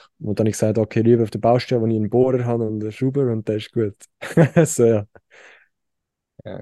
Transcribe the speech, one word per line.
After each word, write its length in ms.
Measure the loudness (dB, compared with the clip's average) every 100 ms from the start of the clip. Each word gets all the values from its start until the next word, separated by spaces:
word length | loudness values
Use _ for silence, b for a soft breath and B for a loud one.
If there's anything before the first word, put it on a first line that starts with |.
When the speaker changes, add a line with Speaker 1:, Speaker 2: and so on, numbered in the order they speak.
| _ -12
Speaker 1:
Und 180 | -6 -2
dann 60 |
habe 60 | -2
ich 60 | 0
gesagt, 220 | 0 0
okay, 220 | -2 0
lieber 240 | 4 4
auf 80 | 2
der 80 | 0
Baustelle, 400 | 2 2 0 -2
wo 60 | 0
ich 80 | -2
einen 140 | 0
Bohrer 340 | 2 2 0
habe 240 | -2 -2 -4
und 140 | -6
einen 80 | -8
Schrauber 400 | -4 -4 -2 -2
und 160 | -2 -4
der 80 | -6
ist 160 | -4
gut. 240 | -4 -4 -6 -20 _
<laughs> 460 | -2 2 2 4 2
So, 160 | 4 2
ja. 220 | 2 -2 -14 _ b b b b _ _ _ _ _ _ -20
Speaker 2:
Ja, 140 | -16 -14